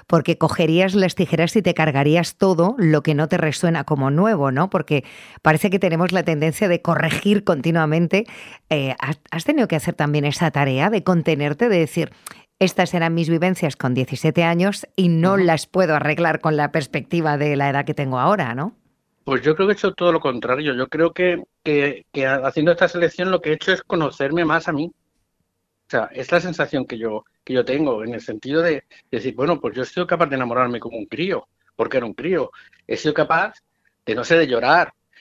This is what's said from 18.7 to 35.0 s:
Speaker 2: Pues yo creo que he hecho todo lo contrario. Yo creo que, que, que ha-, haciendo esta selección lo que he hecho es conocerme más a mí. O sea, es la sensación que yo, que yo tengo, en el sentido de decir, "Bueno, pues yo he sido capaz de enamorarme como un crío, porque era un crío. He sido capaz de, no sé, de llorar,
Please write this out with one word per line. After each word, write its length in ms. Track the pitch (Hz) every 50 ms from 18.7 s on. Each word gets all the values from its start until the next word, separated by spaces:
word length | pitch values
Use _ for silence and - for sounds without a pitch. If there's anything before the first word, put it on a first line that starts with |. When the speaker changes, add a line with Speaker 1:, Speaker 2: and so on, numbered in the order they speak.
| - _ _ _ _ _ _ _ _ _ -
Speaker 2:
Pues 180 | 139 135 127 131
yo 100 | 147 156
creo 140 | 156 190
que 60 | 202 202
he 20 |
hecho 180 | 202 - 196 -
todo 180 | - 175 175
lo 80 | 165 160
contrario. 540 | 160 139 123 120 - 120 127 139 156 147 127
Yo 140 | 120 131
creo 260 | 127 - 151 165 170 165
que, 300 | - 180 180 175 - - _ _ _
que, 460 | - 156 151 143 143 143 131 - - _
que 140 | - 143 135
ha-, 220 | 131 135 135 127
haciendo 240 | 135 - 160 151 175
esta 160 | 170 170 190
selección 420 | 170 175 175 170 160 - - 180 185
lo 120 | 185 170
que 100 | 175 151
he 20 | 156
hecho 180 | 160 - 196
es 120 | 185 - -
conocerme 600 | - 196 170 156 131 - - 139 139 151 175 170
más 240 | 151 156 165 160
a 40 | 175
mí. 160 | 160 139 156
O 1000 | 175 - _ _ _ _ _ _ _ _ _ _ _ _ _ _ _ _ _ _ -
sea, 200 | - 123 107 -
es 200 | - 127 127 -
la 80 | 175 175
sensación 460 | 170 180 156 - 147 - - 135 127
que 120 | - 127
yo, 280 | 113 113 113 107 107 - _ _ _ _
que 100 | - 127
yo 100 | 127 120
tengo, 400 | - 127 147 156 139 120 107 110
en 120 | 113 120
el 60 | 110
sentido 420 | - - 110 107 - 131 143 165 170
de 220 | 170 151 135 - _ _ - _ -
decir, 240 | - 113 104 127 110
"Bueno, 240 | 117 135 165 170 139
pues 160 | - 117 104
yo 80 | 127 131
he 20 |
sido 220 | - - 180 180
capaz 200 | 170 180 160 170
de 80 | 143 139
enamorarme 440 | 131 127 120 120 123 127 123 120 113
como 180 | - 117 117
un 80 | 113 104
crío, 420 | - - 139 170 196 180 117 - _ _ _ _ _ _
porque 220 | - 113 113 131
era 100 | 131 120
un 80 | 110 95
crío. 340 | - 123 170 190 156 123 - - - - _ _ _ _
He 100 | - 117
sido 160 | 117 - 156 143
capaz 400 | - 147 - 160 165 190 220 - - _ _ _ _ _ _ _ _ -
de, 120 | - 110
no 80 | 120 117
sé, 120 | - 165
de 120 | 165 160
llorar, 460 | 131 127 113 120 131 156 175 165 - _ _